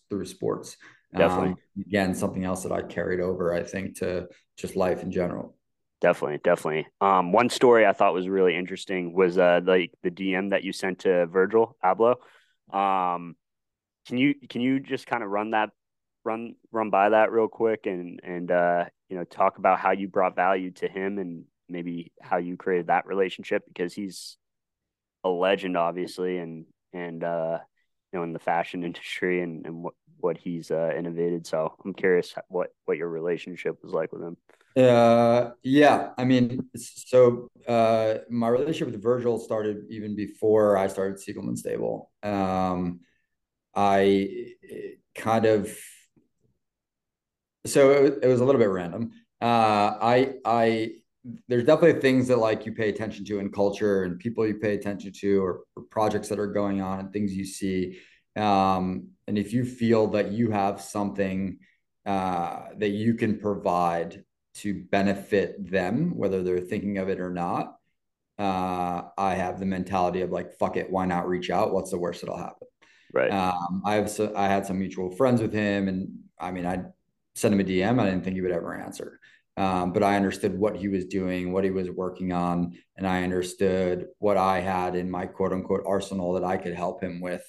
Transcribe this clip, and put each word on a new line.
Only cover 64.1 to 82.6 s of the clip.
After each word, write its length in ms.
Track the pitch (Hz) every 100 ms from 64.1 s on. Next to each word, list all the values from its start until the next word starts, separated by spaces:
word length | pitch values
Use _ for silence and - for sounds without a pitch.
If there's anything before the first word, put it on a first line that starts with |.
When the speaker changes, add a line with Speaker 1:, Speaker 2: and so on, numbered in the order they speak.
| - - _ _ -
Speaker 1:
to 300 | 104 87 -
benefit 840 | 98 98 98 - 101 95 - 87
them, 480 | 95 90 123 175 -
whether 240 | 98 95
they're 180 | 90 90
thinking 380 | 90 107 101 98
of 120 | 95
it 100 | 90
or 100 | 90
not, 460 | 90 87 123 - - _ _ _ _ _ -
uh, 640 | 98 92 92 90 90 87 - -
I 200 | 98 90
have 240 | 90 92
the 80 | 95
mentality 540 | 92 92 95 90 92
of, 100 | 90
like, 260 | 90 90 -
"Fuck 200 | 95 92
it, 120 | 80
why 160 | 92 92
not 220 | 87 87
reach 240 | 90 92
out? 220 | 90 107
What's 180 | 95 -
the 80 | 90
worst 220 | 87 -
that'll 160 | - -
happen?" 300 | - - - _ _ _ _
Speaker 2:
Right. 180 | 64 64
Speaker 1:
Um, 520 | 98 92 90 87 95 95
I 100 | 107
have 140 | 98
so, 240 | - 104 98
I 120 | 98
had 180 | 98 98
some 140 | 95
mutual 320 | 92 92 92
friends 300 | - 131 117
with 120 | 107
him, 340 | 107 104 101 98
and, 360 | 92 92 - - -
I 120 | 90
mean, 140 | 90 87
I 200 | 92 - - _ _ _ -
sent 180 | 117
him 60 | 101
a 40 |
D 200 | 92 92
M. 160 | 101 123
I 60 | 98
didn't 180 | 92
think 120 | 92 92
he 60 |
would 100 | 90
ever 220 | 85 85
answer. 460 | 90 95 - - - _ _ _ -
Um, 360 | 95 90 90
but 80 | 87
I 140 | 101 101
understood 420 | 98 - 104 92
what 180 | 107 90
he 120 | 98
was 180 | 95 90
doing, 460 | 98 92 90 90
what 120 | 92
he 80 | 95
was 200 | 95 90
working 400 | 90 90 - 92
on, 440 | 87 87 87